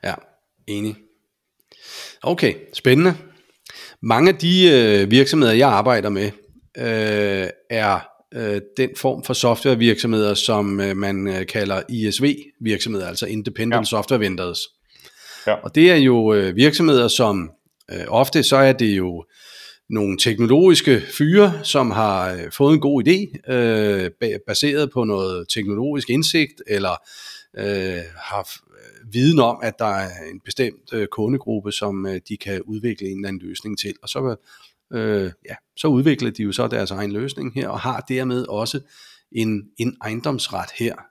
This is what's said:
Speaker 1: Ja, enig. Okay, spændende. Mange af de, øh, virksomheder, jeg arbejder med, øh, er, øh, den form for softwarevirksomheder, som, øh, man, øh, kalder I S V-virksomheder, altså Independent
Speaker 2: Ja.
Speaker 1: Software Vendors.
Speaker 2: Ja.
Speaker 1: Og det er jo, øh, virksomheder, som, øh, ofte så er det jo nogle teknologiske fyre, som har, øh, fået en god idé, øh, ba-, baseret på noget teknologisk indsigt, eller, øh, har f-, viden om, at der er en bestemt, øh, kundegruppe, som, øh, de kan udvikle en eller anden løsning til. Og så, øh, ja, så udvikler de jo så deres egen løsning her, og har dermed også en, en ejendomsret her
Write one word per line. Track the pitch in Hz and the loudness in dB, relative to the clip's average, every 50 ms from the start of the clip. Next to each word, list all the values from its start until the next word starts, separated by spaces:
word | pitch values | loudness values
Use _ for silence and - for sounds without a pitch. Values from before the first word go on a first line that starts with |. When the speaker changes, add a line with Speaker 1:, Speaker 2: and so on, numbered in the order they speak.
| - | -6
Speaker 1:
Ja, | 98 - - - _ _ _ _ _ _ _ _ | -8 -8 -8 -12 _ _ _ _ _ _ _ _
enig. | - 101 104 104 107 107 _ _ _ _ _ _ _ _ _ _ _ _ _ _ _ _ _ - - - - - - - _ - | -10 -8 -6 -6 -8 -8 _ _ _ _ _ _ _ _ _ _ _ _ _ _ _ _ _ -20 -20 -18 -16 -18 -18 -18 _ -4
Okay, | - 175 170 - 120 80 - - - - | -4 -2 2 0 0 0 -2 -12 -16 -16
spændende. | - - 131 127 143 170 185 175 - - - _ _ _ _ _ _ _ - - - - - - _ | 0 4 4 6 6 6 4 2 2 -8 -20 _ _ _ _ _ _ _ -20 -20 -20 -20 -20 -18 _
Mange | - 110 113 117 156 185 185 | -2 0 2 6 6 4 4
af | - | 4
de, | 160 170 180 185 185 175 151 127 117 107 104 101 98 | 2 2 4 6 8 8 8 8 6 6 4 4 4
øh, | 98 | 6
virksomheder, | 110 127 135 135 - 160 143 117 110 | 6 6 6 6 4 4 4 4 6
jeg | 117 135 139 | 6 4 4
arbejder | 110 98 107 127 123 110 95 107 | 4 4 4 2 2 2 0 -2
med, | 101 95 101 101 101 - _ _ _ _ _ _ _ - | -2 -2 -4 -4 -6 -10 _ _ _ _ _ _ _ -8
øh, | 123 117 113 110 110 107 104 104 104 101 98 95 95 90 - _ _ _ | -6 -4 -2 -2 0 0 0 0 0 0 -2 -2 -4 -6 -8 _ _ _
er, | 117 113 107 101 98 87 - - _ _ _ _ - | -4 0 0 2 0 0 -2 -10 _ _ _ _ -12
øh, | 127 113 104 104 101 98 - _ | -8 -6 -4 -4 -4 -6 -8 _
den | - 131 120 - | -2 -2 -2 -2
form | - - 135 131 135 - | -4 -2 -2 -2 -2 -6
for | - 127 | -6 -4
softwarevirksomheder, | - - 120 117 - - 135 127 113 117 117 110 110 - 120 113 110 107 104 104 | 0 2 0 0 2 2 0 2 4 4 2 2 2 0 -2 0 0 2 0 0
som, | 98 - - 113 104 101 101 98 98 | -2 0 0 0 0 0 -2 -2 -2
øh, | 98 98 95 | -2 -4 -4
man, | 95 101 98 98 98 95 98 | -4 -4 -4 -4 -4 -4 -4
øh, | 95 95 95 | -4 -6 -6
kalder | - - 113 101 98 98 95 - - | -6 -6 -6 -4 -4 -4 -6 -6 -6
I | 120 117 107 104 | -6 -4 -4 -2
S | 95 - 131 | -2 0 0
V-virksomheder, | 143 143 - - - _ _ 120 113 107 95 - 113 110 98 92 87 | 0 0 -2 -8 -20 _ _ -4 -4 -4 -4 -4 -6 -6 -6 -8 -8
altså | 87 - - | -8 -8 -6
Independent | 104 110 110 101 - 104 - 113 117 117 117 | -6 -6 -6 -8 -8 -6 -4 -4 -2 0 -2
Speaker 2:
Ja. | 110 | -2
Speaker 1:
Software | 104 - 107 101 - 135 120 | -2 -2 -4 0 0 0 0
Vendors. | 107 98 92 87 92 87 85 - - - _ _ _ _ _ _ - - _ _ - - - - - | 0 0 -2 -4 -6 -6 -6 -8 -10 -12 _ _ _ _ _ _ -20 -20 _ _ -20 -20 -20 -8 -2
Speaker 2:
Ja. | - 107 | -2 -2
Speaker 1:
Og | - - - - | -2 -4 -4 4
det | 151 160 180 | 6 6 8
er | 180 | 8
jo, | 160 139 131 123 117 110 110 107 | 6 6 6 4 4 4 4 2
øh, | 104 98 95 90 | 2 2 0 2
virksomheder, | 101 127 156 - - 175 160 147 127 120 113 | 4 4 4 6 4 2 4 4 4 4 2
som, | - - 127 107 101 95 85 82 _ _ _ _ _ _ _ - | 2 2 2 2 0 -2 -4 -8 _ _ _ _ _ _ _ -14
øh, | - 92 87 - | -12 -10 -8 -2
ofte | - 113 135 - - - 135 | 0 0 0 2 2 0 2
så | - 139 | 4 4
er | 135 135 135 127 | 6 6 4 4
det | 127 120 110 101 | 4 2 0 2
jo | 95 92 90 87 85 80 _ _ _ - - - - - - - _ _ _ | 0 -2 -4 -6 -8 -14 _ _ _ -20 -20 -20 -20 -20 -20 -20 _ _ _
nogle | 110 110 104 98 95 92 | -4 -2 -2 -2 -2 0
teknologiske | - 120 110 107 120 110 123 151 180 190 170 - - 151 131 110 95 - - - | 0 -2 0 0 2 4 6 6 8 8 6 6 6 4 2 2 2 -4 -4 -2
fyre, | 147 156 170 208 208 196 170 156 - | 0 4 6 6 6 6 4 -2 -6
som | - - 147 131 117 | -2 0 0 0 0
har, | 98 107 110 104 98 95 90 92 92 | 0 0 0 0 0 0 -2 -4 -6
øh, | 90 85 - - | -8 -10 -12 -2
fået | - 139 139 156 | 2 4 4 4
en | 151 | 4
god | 143 143 143 135 110 139 | 4 2 0 2 2 2
idé, | 180 190 208 156 - - _ - 127 | 2 2 0 -6 -12 -16 _ -4 -2
øh, | 123 120 113 113 110 107 104 101 98 92 87 82 _ | 0 2 2 2 2 2 2 0 0 -2 -4 -6 _
ba-, | - 113 104 101 - | -4 -4 -4 -6 -8
baseret | - 104 - - 147 139 147 147 139 _ | -6 -4 -2 0 0 0 0 -2 -2 _
på | 131 117 | -2 -2
noget | 110 104 95 95 95 92 90 85 - | 0 0 -2 -2 -4 -4 -6 -8 -6
teknologisk | - 117 104 98 101 104 120 143 147 143 - - | -6 -6 -4 -4 -4 -4 -4 -4 -4 -6 -4 -2
indsigt, | 123 139 160 151 - 165 151 139 - _ - | -2 0 0 0 0 0 -2 -2 -4 _ -6
eller, | - 107 101 98 92 85 - _ _ - - - - - - - _ _ - | -4 -4 -2 -2 -2 -4 -6 _ _ -20 -20 -20 -20 -20 -20 -20 _ _ -8
øh, | 104 101 101 98 95 95 92 87 85 85 82 | -6 -4 -4 -4 -4 -6 -6 -8 -10 -14 -16
har | 82 - - 95 101 92 | -18 -14 -8 -8 -8 -8
f-, | - - - _ _ _ 50 - - - - - 113 104 | -8 -16 -20 _ _ _ -20 -20 -20 -20 -20 -20 -8 -2
viden | 120 127 151 170 151 | 2 2 4 6 6
om, | 123 117 117 - 120 | 4 4 2 -2 -6
at | 113 104 _ | -6 -4 _
der | 117 107 98 | -4 -2 -2
er | 98 95 92 90 90 82 80 90 | -4 -6 -8 -10 -14 -16 -16 -18
en | 95 | -16
bestemt, | _ - - - 131 117 - _ _ - - | _ -14 -4 -4 -4 -4 -4 _ _ -10 -6
øh, | 113 104 | -6 -6
kundegruppe, | 98 - - 107 113 131 131 - - 110 107 98 104 101 | -6 -4 -6 -4 -2 -4 -4 -4 -6 -8 -6 -6 -8 -8
som, | - 104 101 98 95 95 | -6 -6 -6 -6 -6 -6
øh, | 98 95 92 _ - | -8 -8 -10 _ -12
de | 107 | -14
kan | 98 - 98 98 92 - | -12 -10 -8 -8 -8 -8
udvikle | - 107 107 107 120 110 - 101 95 | -10 -12 -6 -6 -6 -6 -6 -10 -10
en | 95 98 | -10 -8
eller | 101 98 | -10 -10
anden | 98 95 90 90 | -10 -10 -12 -14
løsning | 90 - - 107 104 - | -14 -12 -12 -12 -10 -8
til. | - 104 - _ - | -8 -10 -10 _ -14
Og | - | -10
så, | - 139 135 127 113 - _ _ - _ _ _ _ _ _ _ - | -8 -6 -4 -6 -6 -8 _ _ -20 _ _ _ _ _ _ _ -8
øh, | 117 110 110 107 101 95 92 87 _ _ - | -6 -4 -2 -2 -2 -2 -4 -8 _ _ -18
ja, | - - _ _ _ | -18 -18 _ _ _
så | - - 160 | -4 0 2
udvikler | 139 123 135 160 143 120 127 117 | 2 4 4 2 2 2 -2 -6
de | 113 - 107 | -4 -4 -6
jo | 101 95 | -6 -4
så | - 120 120 | -4 -4 -4
deres | 117 117 101 92 | -2 -4 -4 -6
egen | 98 95 104 101 101 | -6 -8 -8 -6 -6
løsning | 104 123 139 135 143 139 131 110 | -6 -8 -8 -10 -10 -10 -8 -8
her, | 135 131 - | -8 -8 -6
og | - 117 | -8 -8
har | - 127 131 - - - | -6 -6 -8 -8 -8 -6
dermed | 131 127 131 127 123 127 123 - | -6 -4 -2 -2 -4 -4 -4 -6
også | - 104 113 110 - 143 139 _ _ - - - - _ _ _ - | -6 -6 -6 -6 -6 -10 -10 _ _ -20 -20 -20 -20 _ _ _ -4
en, | 113 113 110 107 104 101 - _ - | -4 -2 -2 -2 -4 -6 -12 _ -6
en | 113 123 - _ - | -6 -6 -6 _ -12
ejendomsret | 107 110 120 - 151 139 120 - - - 95 87 - - - | -10 -10 -6 -4 -4 -4 -4 -6 -8 -8 -8 -10 -10 -8 -6
her | 113 117 - - - _ | -6 -6 -6 -8 -18 _